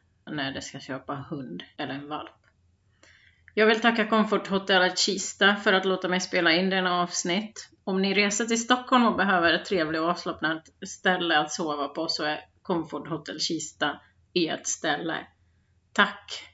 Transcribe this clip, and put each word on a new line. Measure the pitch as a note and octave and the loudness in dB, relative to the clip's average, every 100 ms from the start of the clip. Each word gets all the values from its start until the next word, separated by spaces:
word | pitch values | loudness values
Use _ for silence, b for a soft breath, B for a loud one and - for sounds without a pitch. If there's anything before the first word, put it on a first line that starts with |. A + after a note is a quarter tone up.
| _ _ - | _ _ -12
när | D3+ C3+ | -8 -6
de | C3+ | -8
ska | - C#3 | -10 -12
köpa | - C3+ - C#3+ C3 | -10 -10 -8 -10 -8
hund | D3+ C3 F3+ - - | -10 -10 -12 -14 -10
eller | C#3 | -8
en | C3+ C#3+ | -8 -8
valp. | D3+ - - _ _ _ _ _ b b b b b b | -10 -10 -18 _ _ _ _ _ b b b b b b
Jag | - G#3+ | 2 4
vill | A3 | 4
tacka | A#3 A3+ G#3+ | 4 2 2
Comfort | A3 G#3+ G3+ - | 2 2 0 0
Hotel | F#3+ F#3+ F#3+ F3+ F3+ | -2 2 4 4 2
Kista | - F#3+ - - G3 G3+ | -2 -2 -6 2 4 4
för | A3 | 4
att | F#3+ | 2
låta | F#3+ F#3 F3+ | 2 0 0
mig | F3+ | -2
spela | - F3+ E3+ | 0 0 4
in | E3 F#3+ | 4 2
denna | F#3+ F#3 F3+ | 2 2 2
avsnitt. | F3 - F3+ F3+ G#3+ - - _ | 0 -2 -2 -2 -4 -10 -20 _
Om | - F#3+ | -4 0
ni | G3 | 2
reser | F#3+ G#3 G3+ | 2 2 0
till | A#3 A#3 | 0 0
Stockholm | - B3+ B3 B3+ A#3 | 2 0 4 4 4
och | F3+ | 4
behöver | G3+ F#3 E3+ | 2 4 4
ett | E3 | 2
trevligt | - F#3+ D#3 D#3+ | 0 -2 0 0
och | E3 | -2
avslappnat | F3 F3+ E3 D#3 D#3+ - _ F#3+ | -2 -6 -4 -4 -4 -8 _ -16
ställe | - F#3+ F#3 E3+ D#3 | -4 0 2 2 2
att | D3+ | 0
sova | - E3 D3 C#3+ | -2 -4 -4 -4
på | - D#3+ | -4 -4
så | - | -2
är | D3+ D3+ - _ | -4 -4 -10 _
Comfort | - F3 D#3 D3 C#3 | -4 -2 -4 -8 -6
Hotel | D#3 - D#3 | -8 -8 -6
Kista | - D#3+ - - D3+ C#3 b _ _ | -4 -4 -8 -4 -4 -4 b _ _
ert | - D#3+ C3 - | 0 0 -2 -6
ställe. | - E3 D3 E3+ D#3 - _ _ _ _ _ _ | -4 -2 -4 -4 -6 -10 _ _ _ _ _ _
Tack! | - G3 - - - - | 2 2 0 -14 -14 -16